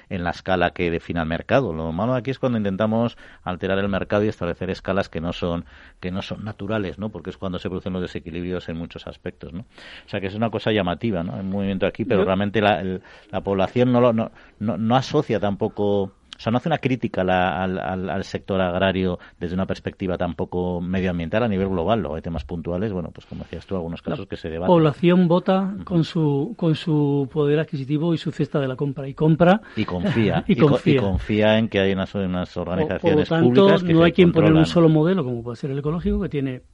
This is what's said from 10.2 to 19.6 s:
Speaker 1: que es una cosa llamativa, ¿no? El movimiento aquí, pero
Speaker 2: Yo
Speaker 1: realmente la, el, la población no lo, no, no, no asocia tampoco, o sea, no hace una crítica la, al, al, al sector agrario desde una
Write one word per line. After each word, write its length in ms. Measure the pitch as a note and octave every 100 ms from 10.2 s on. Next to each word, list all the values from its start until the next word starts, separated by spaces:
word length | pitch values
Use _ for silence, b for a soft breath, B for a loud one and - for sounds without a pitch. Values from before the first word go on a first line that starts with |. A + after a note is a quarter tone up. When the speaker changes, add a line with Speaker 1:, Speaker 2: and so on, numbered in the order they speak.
Speaker 1:
que 60 | F#2+
es 60 |
una 140 | G#2+ A2+
cosa 240 | G2+ A#2
llamativa, 500 | G#2+ F2+ F2 A#2 F#2
¿no? 140 | F2 G#2+
El 60 |
movimiento 300 | F#2+ G2+ G2 F#2+ F#2
aquí, 160 | -
pero 160 | G#2 G2
Speaker 2:
Yo 60 | F#2+
Speaker 1:
realmente 340 | F#2+ G2+ G#2+
la, 200 | G2+ F2+
el, 220 | F#2+ F#2 B B B
la 80 | G2
población 500 | F2 G2 F#2 B2 B2
no 100 | B2
lo, 120 | B2
no, 180 | A2+ - B B _
no, 160 | G#2 F#2
no 160 | A2+
asocia 460 | B2+ - D3+ D3+ G#2
tampoco, 600 | G2+ G2 G#2+ - G#2 G2+
o 100 | F#2+ - _ -
sea, 140 | -
no 60 | A#2+
hace 100 | E3+
una 100 | C#3+
crítica 460 | C3 - A2+ -
la, 400 | F#2 F#2 F2+ D#2+
al, 160 | F#2 F#2
al, 280 | A#1+ F#2 F#2
al 120 | F#2+
sector 380 | F#2 F#2 - F#2+
agrario 580 | F#2 F2 F#2+ F#2 F#2 F2 B _
desde 160 | E2+
una 100 | F2+